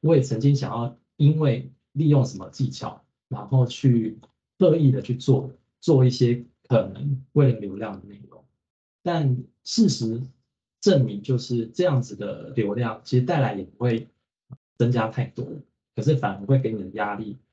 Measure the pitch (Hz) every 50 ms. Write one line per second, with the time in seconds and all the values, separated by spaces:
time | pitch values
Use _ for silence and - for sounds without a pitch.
0 | - 156 165 135 - - 135 - 135 143 139 131 135 131 113 120 120 - - _
1 | _ _ _ - 147 147 156 156 151 135 113 - - - - _ _ _ - 143
2 | 160 147 147 131 113 - - 92 92 - - - 127 104 - - - - - -
3 | _ _ _ _ _ - 127 - - - 135 131 127 123 - - - 131 117 113
4 | 107 - - - - _ _ _ _ _ _ - 190 165 156 165 147 127 - -
5 | - - 123 - - 139 120 - - - - _ _ _ _ _ - 165 151 131
6 | 127 123 - - 123 117 120 120 - - _ _ _ - - 139 98 98 95 -
7 | 143 143 135 131 - _ - 147 139 127 113 104 104 98 95 107 110 101 98 98
8 | 95 101 101 101 - - - - _ _ _ _ _ _ _ _ _ _ _ _
9 | - 175 170 156 147 131 123 123 123 - _ _ _ - - 233 220 165 127 -
10 | 117 113 113 120 131 - - _ _ _ _ _ _ _ _ _ - 202 185 147
11 | 120 104 101 98 - 139 127 120 - - 123 117 113 - - - 180 175 139 123
12 | 117 - 101 92 101 92 - - - - - 117 104 98 104 123 120 113 - -
13 | - - 127 123 123 127 165 147 110 101 101 98 92 - _ - 120 123 113 117
14 | - - _ _ _ _ _ _ _ _ 127 - _ _ _ - 117 123 120 117
15 | 110 110 - 127 131 - - 120 - - - - - _ _ _ _ _ _ 113
16 | - 139 - - 123 104 95 98 98 131 135 127 117 113 110 101 92 90 98 107
17 | 107 104 104 104 110 104 - - _ _